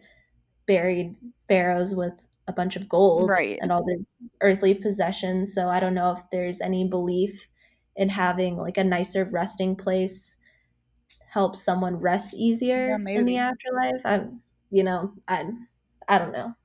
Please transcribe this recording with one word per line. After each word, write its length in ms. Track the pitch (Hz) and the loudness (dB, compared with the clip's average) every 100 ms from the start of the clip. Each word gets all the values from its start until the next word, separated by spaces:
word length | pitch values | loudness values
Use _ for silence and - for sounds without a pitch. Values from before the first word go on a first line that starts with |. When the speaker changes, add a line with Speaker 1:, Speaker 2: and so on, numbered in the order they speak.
| _ _ _ _ _ _ - | _ _ _ _ _ _ 2
Speaker 1:
buried 480 | 185 180 175 175 - 240 _ - | 2 4 0 -4 -10 -20 _ 2
pharaohs 480 | 185 180 175 185 185 | 2 4 0 0 -2
with 320 | 175 175 _ _ - | -4 -8 _ _ -10
a 60 | |
bunch 220 | - 180 180 | -4 -4 -6
of 140 | 196 | 0
gold 400 | - 196 165 196 | 4 6 6 4
Speaker 2:
Right. 300 | 180 104 - | 2 0 -4
Speaker 1:
and 100 | 180 | -2
all 120 | 175 180 | 0 0
their 120 | 175 - _ 240 - | -4 -8 _ -18 2
earthly 320 | 196 190 196 | 2 4 4
possessions. 800 | 196 208 196 175 196 185 185 196 | 2 0 0 -2 -2 -2 -2 -2
So 160 | 190 180 | -2 0
I 100 | 180 | 0
don't 140 | 185 180 | 0 2
know 160 | 180 | 0
if 100 | 180 - | -2 -6
there's 300 | 180 180 180 | -4 -4 -4
any 260 | 185 185 185 | -2 0 0
belief 600 | 185 175 180 202 - - _ _ _ _ - | 0 0 0 0 -4 -20 _ _ _ _ -2
in 140 | 196 | -2
having, 480 | 196 180 180 180 175 | 2 0 0 -2 -2
like, 200 | 170 196 | -4 0
a 60 | |
nicer 420 | 190 175 180 196 190 | 2 2 0 -2 -2
resting 500 | 165 196 - 185 190 | -2 -4 -2 -2 -2
place 640 | 196 185 185 - - - _ _ _ _ _ _ _ _ _ | -2 0 -2 -6 -16 -18 _ _ _ _ _ _ _ _ _
help 260 | 208 190 - | 0 0 0
someone 420 | - 180 180 175 | -2 0 -2 0
rest 360 | 175 202 - - | 0 0 -2 0
easier 520 | 226 226 247 254 254 | 0 2 0 0 0
Speaker 2:
Yeah, 80 | 208 190 | -2 -2
Speaker 1:
in 120 | 214 247 | 2 2
the 80 | |
Speaker 2:
maybe. 40 | 247 | 2
Speaker 1:
afterlife. 640 | 247 247 254 254 254 254 240 | -2 -4 -4 -2 -2 -2 0
I, 220 | 202 - - _ _ - | 0 -2 -14 _ _ 0
you 140 | 196 | 2
know, 300 | 185 180 196 - - | 2 0 -4 -10 -4
I, 220 | 180 165 233 - _ _ _ - | -4 -4 -10 -16 _ _ _ 2
I 100 | 196 | 2
don't 120 | 170 | 2
know. 220 | 120 233 - | -6 -8 -12